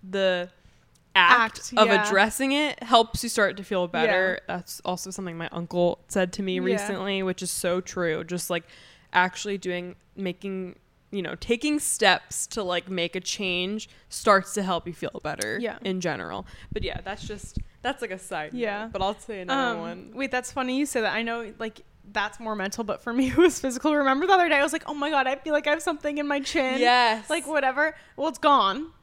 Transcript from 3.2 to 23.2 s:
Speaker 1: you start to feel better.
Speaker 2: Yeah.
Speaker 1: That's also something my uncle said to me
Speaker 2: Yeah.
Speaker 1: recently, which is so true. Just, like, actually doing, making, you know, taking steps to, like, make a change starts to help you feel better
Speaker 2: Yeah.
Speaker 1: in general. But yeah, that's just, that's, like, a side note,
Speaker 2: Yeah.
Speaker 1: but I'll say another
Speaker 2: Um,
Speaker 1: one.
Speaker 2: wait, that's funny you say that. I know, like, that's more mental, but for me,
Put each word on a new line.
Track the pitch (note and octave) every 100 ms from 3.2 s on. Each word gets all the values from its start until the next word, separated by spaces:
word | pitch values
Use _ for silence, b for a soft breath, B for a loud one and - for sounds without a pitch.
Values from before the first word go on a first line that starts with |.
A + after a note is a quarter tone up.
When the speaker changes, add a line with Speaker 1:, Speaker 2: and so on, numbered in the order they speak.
Speaker 1:
you | A#3
start | A3+ G3+ F#3+
to |
feel | F#3+ G3 F3+
better. | E3+ D#3+ F#3 F#3+ F3+ -
Speaker 2:
Yeah. | F3+
Speaker 1:
That's | E3 -
also | - F3+ -
something | F#3+ F#3+ E3
my | E3
uncle | - E3+ F3 F3 - _
said | G3+ F#3
to | -
me | F#3+ F3+
Speaker 2:
Yeah. |
Speaker 1:
recently, | F#3 F#3+ G3+ G3 G3 G3
which | F#3+ F3+
is | F3+
so | - F3+ F3+
true. | F#3 - E3+ D#3+
Just, | E3 F3+ -
like, | E3+ E3 B B B B
actually | F3+ F3+ - G#3 G3+
doing, | F#3 F3+ F3 F3+ _ -
making, | F#3+ F3 G3+ F#3+ F#3 - _ _ _
you | G3+
know, | F3 -
taking | - A#3 D4 D4
steps | - - G3+ F3+ - - -
to, | -
like, | F#3+ F3 F3+
make | F#3 E3+
a | F#3
change | F3+ - F#3+ F3 F3+ G#3+ - b b
starts | - - G3 F#3
to | -
help | F#3+ E3+ E3+
you |
feel | E3+ D3 -
better | D3+ D3+ - G#3+
Speaker 2:
Yeah. | A#3 -
Speaker 1:
in | - F#3+
general. | E3+ C#3 E2 F2+ - B B
But | -
yeah, | G3+ -
that's | F#3 G#3 -
just, | G#3 - - b b
that's, | A#3+ C4+
like, | A#3
a | F#3
side | - E3 D3+
note, | B3
Speaker 2:
Yeah. | A3+ G#3 A3
Speaker 1:
but | G#3
I'll | F#3+ G#3
say | - G#3
another | F#3 C4+ B3+ A3+
Speaker 2:
Um, |
Speaker 1:
one. | E3 F3 F#3+
Speaker 2:
wait, | A3 C4+
that's | B3+ A#3+
funny | - B3+ C4
you | C#4+
say | B3+
that. | G#3+
I | D#3+
know, | A3+ A#3 A3+ A3
like, | A3 G#3+ - _ -
that's | G#3 G#3 -
more | A3+
mental, | G#3+ F#3+ -
but | G#3+ -
for | -
me, | A#3